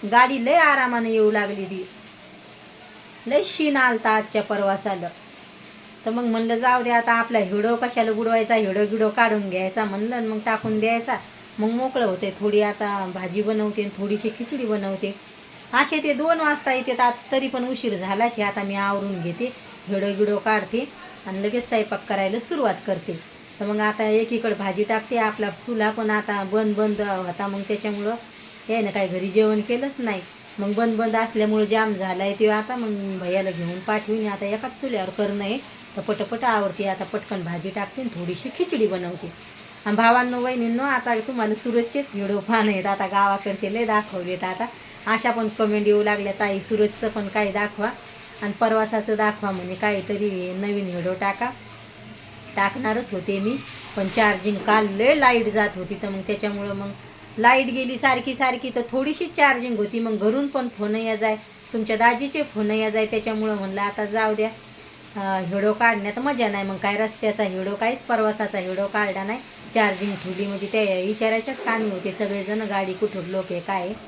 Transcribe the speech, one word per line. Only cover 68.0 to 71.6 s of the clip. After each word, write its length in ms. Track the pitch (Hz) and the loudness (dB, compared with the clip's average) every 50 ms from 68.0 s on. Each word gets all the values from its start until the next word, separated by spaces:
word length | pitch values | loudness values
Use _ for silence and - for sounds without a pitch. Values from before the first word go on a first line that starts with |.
| - - 247 220 220 214 214 214 220 202 - 196 | -2 0 2 2 2 2 2 0 -4 -4 -2 -4
व्हिडिओ 260 | 180 185 185 185 202 | -4 -4 -2 -2 -2
काढला 380 | 196 196 214 208 202 190 190 196 | -2 0 0 0 0 0 -4 -4
नाही. 140 | 202 220 262 269 - - - - - - | -4 -4 -6 -8 -12 -18 -18 -16 -2 2
चार्जिंग 400 | 226 214 208 190 180 196 202 202 | 4 4 4 2 0 -2 -4 -4
ठेवली 320 | - - 185 185 180 202 | -4 -6 -6 -4 -4 -2
म्हणजे 200 | 202 196 196 196 | -4 -2 -4 -6
ते 400 | 196 - 220 214 196 190 185 185 | -2 0 2 2 2 2 0 0
विचारायच्याच 580 | 196 214 214 233 220 220 226 220 - 269 - | 0 0 0 0 0 0 0 -2 -4 -8 -6